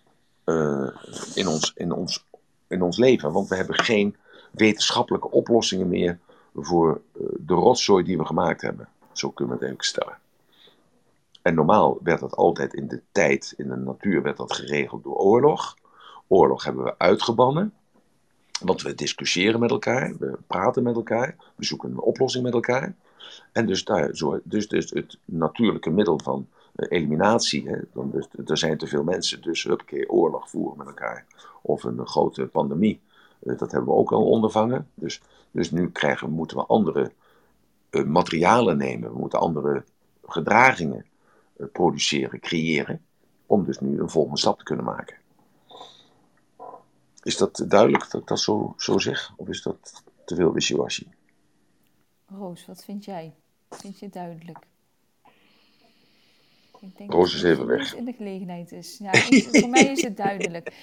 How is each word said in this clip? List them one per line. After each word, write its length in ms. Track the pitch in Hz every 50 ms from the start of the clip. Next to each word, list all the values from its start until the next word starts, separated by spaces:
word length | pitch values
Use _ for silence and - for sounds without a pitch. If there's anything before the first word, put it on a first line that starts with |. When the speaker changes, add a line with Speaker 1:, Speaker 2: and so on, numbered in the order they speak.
| _ _ _ _ _ _ _ _ -
Speaker 1:
eh, 460 | - 82 82 78 73 71 69 67 64 - - - - - - - - -
in 120 | - 95 90
ons, 240 | 78 78 78 - -
in 160 | - 87 87
ons, 340 | - - 90 - - - _ _ _ - _ _ _ _ _ -
in 140 | - 92
ons 160 | 92 87 87 101
leven. 340 | 120 135 123 - - 76
Want 160 | 78 98 101 -
we 80 | 95
hebben 200 | 92 95 - -
geen 400 | - - - 117 104 101 104 104 _ _ _ - - - -
wetenschappelijke 800 | - - - 107 104 - - - - 113 123 - - 95 - -
oplossingen 560 | - - - - 117 113 104 - 98 92 92 90
meer 320 | 90 95 90 87 87 87 _ _ - _ _ _ -
voor, 460 | 76 73 76 87 85 82 80 73 - - _ -
eh, 60 | - - - - -
de 160 | - 76 90
rotzooi 500 | 85 90 110 127 - - - 101 92 90
die 140 | - 92 78
we 80 | 76
gemaakt 360 | - 80 87 90 82 82 -
hebben. 260 | - 55 - - - - _ _ _ _
Zo 180 | - - - 67
kunnen 280 | - - - 60 62 62
we 80 | 62
het 80 | 67 65
even 120 | - -
stellen. 320 | - - - - - - - _ _ _ _ _ _ _ _ _ _ _ _ _ _ _ _ _ _ _ _ _ _ _ -
En 140 | - 90 85
normaal 420 | 80 76 80 104 107 87 71 64 - -
werd 160 | 85 82 78
dat 160 | 65 65 -
altijd 380 | - 98 90 - - 69 - -
in 140 | 71 69 -
de 140 | 64 64 - _
tijd, 420 | - - 80 73 69 67 - - - -
in 100 | 69 67
de 80 | 62
natuur, 460 | 64 65 65 65 - - 101 90 71
werd 160 | 65 71 69 -
dat 160 | 64 - -
geregeld 500 | - 65 64 71 73 69 65 - 57 53
door 120 | - -
oorlog. 600 | - 92 98 107 123 131 147 160 - - - - _ _ _ _ - - - - - _ -
Oorlog 360 | - 95 78 67 65 67 -
hebben 200 | 76 64 65 64
we 140 | 57 - -
uitgebannen, 760 | - 87 104 113 - - 117 104 127 127 139 160 202 214 - _ _ _ _ _ _ _ _ _ _ _ _ _ _ _ - - -
want 180 | - 95 -
we 140 | - 78 69
discussiëren 640 | - 73 71 - - - - - 87 92 104 113 117
met 100 | 117 117
elkaar, 460 | - - - - 113 - - - - -
we 180 | - 67 67 - - -
praten 360 | - 90 95 117 127 135 123
met 120 | 120 117
elkaar, 400 | 117 113 - 117 113 127 139 - _ _ _ _
we 100 | - -
zoeken 260 | - - - - -
een 80 | 64 64
oplossing 440 | - - 113 - 131 127 - 127 123
met 100 | 123 117
elkaar. 420 | 120 113 - 123 127 - 196 185 _ _ _ _ - - - - - - _
En 140 | - 120 117
dus 180 | 104 - - -
daar, 320 | - 110 90 73 - -
zo, 240 | - 82 69 - - -
dus, 240 | - - 107 104 -
dus 220 | - 85 80 -
het 280 | - - - - - - _
natuurlijke 640 | - - 82 80 - - - 117 101 82 80 - 85
middel 300 | 80 98 104 87 80 69 -
van, 240 | 67 67 69 67 - _ _ _ _ _
eh, 220 | - - - - 87
eliminatie, 720 | 78 73 76 82 95 104 113 117 - - - 71 65 65
hè, 80 | - - - - -
dan 180 | - 64 67
dus, 160 | - 69 67 - - - -
er 120 | - 78 76
zijn 200 | 80 80 78 73
te 100 | 78 71
veel 160 | 73 73 73
mensen, 380 | 82 92 95 - - - -
dus 220 | - - 82 - -
huppakee, 460 | - - - - - 73 69 64 -
oorlog 400 | - - 85 80 71 64 - -
voeren 280 | - 87 85 69 67 69
met 100 | 69 69
elkaar. 380 | - - 64 57 58 62 - _ _ _ - - - -
Of 220 | - - 73 - -
een 240 | 60 60 60 62 -
grote 400 | - 78 - - - - 65 65
pandemie, 520 | - 78 76 71 71 78 101 107 104 - _ _ _ _ _ _ _ -
eh, 180 | - 62 64 -
dat 140 | - -
hebben 180 | - 71 62 65
we 100 | - -
ook 120 | 117 -
al 180 | 113 113 110 -
ondervangen. 580 | 120 117 110 107 - 110 107 117 127 139 151 - _
Dus, 280 | - - - - - _ _ _ _ _ _
dus 200 | - 90 87 76
nu 200 | 78 85 87 -
krijgen, 380 | - - - 73 65 - - 65
moeten 280 | 78 80 80 - - 69
we 80 | -
andere, 460 | - 113 117 104 78 67 73 65 - - _ _ _ _ _ _ _ _ _ _ _ _ _ _ _
eh, 140 | - 78 71
materialen 720 | 67 76 87 90 - - 80 85 90 110 127 120 98 80 71
nemen, 340 | 69 65 62 57 57 57
we 80 | 58 65
moeten 200 | 71 69 - -
andere 440 | - 87 80 76 67 73 71 69 - _ _ _ _ _ _ _ _
gedragingen 800 | - - 85 80 - 104 110 123 131 120 - 87 71 64 53 52 _ _ _ _ _ _ _ _ _ _ - - -
produceren, 680 | - - 90 82 73 71 - - - 69 65 60 - -
creëren, 640 | - - - 82 80 82 80 71 69 - - 165 _ _ _ _ _ _ _ _ _
om 200 | - - 107 87
dus 140 | - - -
nu 200 | 67 67 71 76
een 100 | 82 82
volgende 300 | - 78 73 - 73 71
stap 180 | - 104 101 -
te 60 | -
kunnen 220 | - 78 64 64
maken. 320 | 58 50 - - - - - _ _ _ _ _ _ _ _ _ _ - - - - - _ _ _ _ _ _ _ _ _ _ _ _ - - - - - _ _ _ _ _ _ _ - -
Is 140 | - - -
dat 280 | 98 - - - - 92
duidelijk 440 | - 98 90 - - - - -
dat 100 | - -
ik 60 | - -
dat 120 | - 104
zo, 340 | - - 107 107 - - - -
zo 200 | - - 101 98
zeg? 340 | 95 135 135 - - - - -
Of 100 | - 95
is 140 | 90 85
dat 420 | - - - - _ - - - _ _ _ _ -
te 100 | - 175
veel 180 | 165 185 - -
wishy-washy? 540 | - - - - - - 62 - - - - _ _ _ _ _ _ _ _ _ _ _ _ _ _ _ _ _ _ _ _ _ _ _ -
Speaker 2:
Roos, 380 | 190 196 202 180 175 165 -
wat 180 | - 185 180 -
vind 220 | - 202 202 202
jij? 280 | - 196 170 165 160 156 _ _ _ _ _ _ -
Vind 300 | - - - 196 196 -
je 60 | -
het 80 | 202 -
duidelijk? 440 | 185 175 175 170 160 165 175 160 151 - _ _ _ _ _ _ _ _ _ _ _ _ _ _ _ _ _ _ _ _ _ _ _ _ _ _ _ _ _ _ _ _ _ _ _ _ _ _ _ _ _ _ -
Ik 160 | - 190 - -
denk 140 | 202 208
Speaker 1:
Roos 140 | - 85 90
Speaker 2:
dat 80 | 87 -
Speaker 1:
is 60 | -
Speaker 2:
ze 80 | - 87
Speaker 1:
even 180 | 80 69 64 58
Speaker 2:
niet 100 | 64 58
Speaker 1:
weg. 180 | - - -
Speaker 2:
in 100 | - 240
de 80 | 254 240
gelegenheid 580 | - 214 202 190 190 196 180 180 175 175 165
is. 260 | 170 175 170 - - -
Ja, 140 | 208 196 185
ik, 340 | 220 - - 262 262 208 254
voor 180 | 233 277 208 240
mij 160 | 247 262 269
is 160 | 269 277 269
het 160 | 339 247 190 -
duidelijk. 560 | 202 196 202 196 170 170 170 170 165 - -
Speaker 1:
<laughs> 40 | -